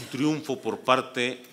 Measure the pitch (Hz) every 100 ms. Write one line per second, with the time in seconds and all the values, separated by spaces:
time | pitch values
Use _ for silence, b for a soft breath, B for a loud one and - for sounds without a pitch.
0 | 123 127 151 151 151 131 139 127 - 127
1 | 113 127 123 123 -